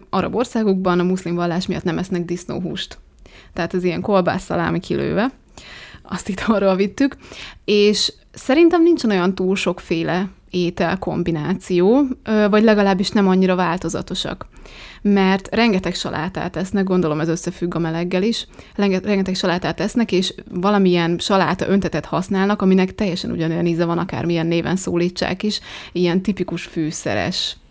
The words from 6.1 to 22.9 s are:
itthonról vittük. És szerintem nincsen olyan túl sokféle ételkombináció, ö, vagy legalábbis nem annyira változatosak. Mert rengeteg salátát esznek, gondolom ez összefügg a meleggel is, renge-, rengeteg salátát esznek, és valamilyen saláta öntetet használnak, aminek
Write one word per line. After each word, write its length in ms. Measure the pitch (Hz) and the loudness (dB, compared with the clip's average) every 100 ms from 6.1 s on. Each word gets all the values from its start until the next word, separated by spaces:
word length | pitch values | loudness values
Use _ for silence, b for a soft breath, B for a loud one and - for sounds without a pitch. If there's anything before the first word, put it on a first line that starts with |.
| 180 - | -8 -6
itthonról 460 | 190 - 208 196 185 | -6 0 2 2 2
vittük. 420 | 202 - 277 - B B B B - | 0 0 -2 -2 B B B B 0
És 480 | 208 208 202 - - _ | 4 4 4 -2 -6 _
szerintem 520 | - - 277 339 339 | -12 0 6 6 6
nincsen 260 | 339 320 226 | 4 4 2
olyan 260 | 196 175 190 | 2 2 0
túl 200 | 185 190 | 0 0
sokféle 720 | - 185 - 165 160 170 190 - _ 180 | 0 -4 -4 -2 0 -2 -2 -8 _ -2
ételkombináció, 1500 | 175 - 170 185 - 165 170 160 147 190 - 180 185 262 269 254 | -2 0 -2 0 -4 -2 -2 -2 -2 -4 0 2 6 4 2 -2
ö, 220 | - 214 208 | -2 2 4
vagy 140 | 214 | 6
legalábbis 460 | 226 208 196 190 190 | 6 6 4 2 2
nem 180 | 214 196 | 2 4
annyira 280 | 185 185 180 | 4 4 2
változatosak. 920 | 175 180 - - - 185 - - - B B B B B | 0 -2 -4 -6 -6 -6 -6 -8 -12 B B B B B
Mert 540 | 202 196 190 196 - 220 | 2 4 4 2 0 2
rengeteg 380 | 233 185 175 | 2 2 -2
salátát 640 | 180 - - 170 160 180 160 | -6 -6 -4 -6 -6 -6 -6
esznek, 280 | 185 202 | -4 -2
gondolom 360 | 190 185 160 151 | 2 2 2 0
ez 80 | 160 | -2
összefügg 480 | 165 175 - 175 170 | -2 -4 -6 -6 -2
a 40 | |
meleggel 440 | 165 165 175 180 | -4 -4 -2 0
is, 240 | 214 226 - B B - | 0 -2 -8 B B -2
renge-, 280 | 202 185 | 0 0
rengeteg 320 | 185 196 190 185 | 0 0 0 0
salátát 440 | 185 175 156 165 | 0 0 -2 -4
esznek, 320 | 214 247 220 | -2 0 2
és 220 | 180 190 - - | 2 0 -6 -10
valamilyen 680 | 180 196 208 185 175 170 170 | -2 0 4 4 4 2 -2
saláta 500 | - 196 156 185 - | 0 2 2 0 2
öntetet 380 | 196 175 156 - | 0 0 -4 -4
használnak, 560 | 156 185 190 196 208 | -4 -2 0 0 2
aminek 340 | 190 190 185 | 4 4 2